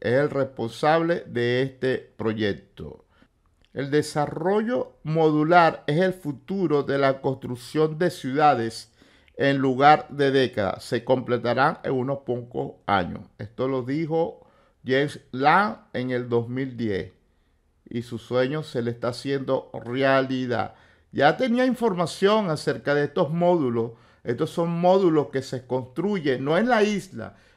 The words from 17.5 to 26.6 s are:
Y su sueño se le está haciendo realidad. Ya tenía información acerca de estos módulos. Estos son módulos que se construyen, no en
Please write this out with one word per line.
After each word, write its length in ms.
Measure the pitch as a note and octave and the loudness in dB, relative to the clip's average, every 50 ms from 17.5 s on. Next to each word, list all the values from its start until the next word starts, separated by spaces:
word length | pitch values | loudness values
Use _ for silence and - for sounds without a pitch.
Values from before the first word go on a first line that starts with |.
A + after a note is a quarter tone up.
| _ _ _ _ _ _ _ - | _ _ _ _ _ _ _ -10
Y 140 | - A#2+ A#2 | -8 -8 -8
su 160 | B2 B2 A2 | -8 -10 -12
sueño 440 | - - A#2+ B2+ B2+ C3 D3 D#3 D3+ | -8 -4 0 0 0 0 -2 -6 -8
se 200 | D#3 - C3 A#2 | -6 -6 -4 -2
le 100 | A#2+ A#2 | -2 -4
está 160 | A#2+ - A#2+ | -4 -4 -6
haciendo 640 | B2 - - C#3 C#3 C#3 C3 C3 C3+ - - - - - A2+ | -6 -4 -6 -4 -4 -4 -2 -2 -2 -2 -2 -6 -14 -14 -10
realidad. 920 | A#2 A#2+ C3 C3+ C3+ C3+ C3+ C3+ B2+ C3 B2+ B2+ B2 A#2 G#2+ G2 - - _ _ _ _ _ _ _ - | -6 -4 0 2 2 4 2 2 0 -2 -4 -4 -2 -2 -2 -4 -6 -8 _ _ _ _ _ _ _ -2
Ya 240 | - C3 D3 D#3+ | 2 4 4 4
tenía 280 | - B3+ C4 A#3 B3 B3+ | 2 0 0 2 2 2
información 880 | C4 B3 - A#3 A#3 F#3 F3 F3 D3+ - - F#3+ G3 G#3+ A3 G#3 F3+ | 0 0 0 0 -2 0 0 -2 -4 -2 0 2 2 2 2 0 -2
acerca 440 | D#3 C#3 - - C#3 A#2+ - C#3+ C#3+ | -4 -4 -2 -4 -4 -2 0 0 0
de 100 | D3 C#3+ | 0 0
estos 260 | C#3+ - - F3+ C#3 | 0 0 0 -2 0
módulos. 640 | D#3 E3+ F3 F3 F3+ F3 C#3+ B2+ A#2 A#2 A2+ A#2 A#2 - _ _ _ _ - | 0 0 2 2 4 2 2 0 0 0 -2 -4 -6 -14 _ _ _ _ -6
Estos 260 | - B2 A#2 D#3+ D#3 | -6 -4 -2 -4 -4
son 200 | - - E3+ E3+ | -2 -2 -2 -2
módulos 580 | E3+ E3 F3 F3+ F#3 G3 G3+ F3 D#3 D3+ C#3 C#3 | -2 0 4 4 4 6 6 4 4 4 2 0
que 140 | - C3+ C3 | -2 -6 -6
se 240 | - - B2+ B2 | -6 -8 -10 -6
construyen, 800 | - B2 C3 B2 - - - E3 G3+ G#3 G3 D3 D3 B2+ B2 C3+ | -4 -4 -4 -4 -6 -8 -4 -2 -2 -2 -2 0 -2 -2 -2 0
no 140 | C#3+ D#3+ | 0 0
en 100 | F3 | 2